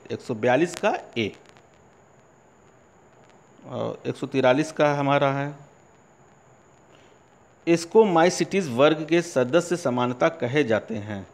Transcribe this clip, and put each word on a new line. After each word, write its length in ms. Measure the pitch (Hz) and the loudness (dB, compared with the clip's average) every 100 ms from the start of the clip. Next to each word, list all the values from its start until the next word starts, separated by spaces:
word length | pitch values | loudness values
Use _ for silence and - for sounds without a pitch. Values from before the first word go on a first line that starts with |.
| - | -12
एक 100 | 117 | -12
सौ 120 | - | -8
बयालीस 420 | 113 120 127 170 - | -2 0 2 0 -2
का 220 | 202 349 - 120 | -4 -4 -6 -6
ए। 180 | 101 - - - _ _ _ _ _ _ _ _ _ _ _ _ _ _ _ _ _ _ _ _ 127 | -6 -6 -20 -20 _ _ _ _ _ _ _ _ _ _ _ _ _ _ _ _ _ _ _ _ -14
और 340 | 123 113 - 123 | -8 -8 -8 -10
एक 100 | 123 | -10
सौ 120 | 135 | -6
तिरालीस 440 | 135 127 135 151 | 2 4 4 2
का 220 | - 151 | 0 0
हमारा 400 | 143 139 143 139 | 0 0 2 2
है, 340 | 139 143 147 - _ _ _ _ _ _ _ _ _ _ _ _ - - _ _ _ _ _ - | -2 -6 -10 -20 _ _ _ _ _ _ _ _ _ _ _ _ -20 -20 _ _ _ _ _ -2
Ascomycetes 1000 | 165 - 220 214 165 175 - 165 196 160 | -2 2 4 4 4 4 2 -2 -2 -2
वर्ग 400 | 117 147 156 156 | 2 4 2 0
के 120 | 170 | -2
सदस्य 560 | 170 131 123 165 170 175 | 0 -2 2 0 0 -4
समानता 520 | 131 123 123 123 165 | -2 -2 -2 0 -2
कहे 340 | - 123 147 | -2 -2 0
जाते 320 | 127 107 - 226 | 0 0 -2 -10
हैं। 320 | 104 101 95 | -10 -12 -14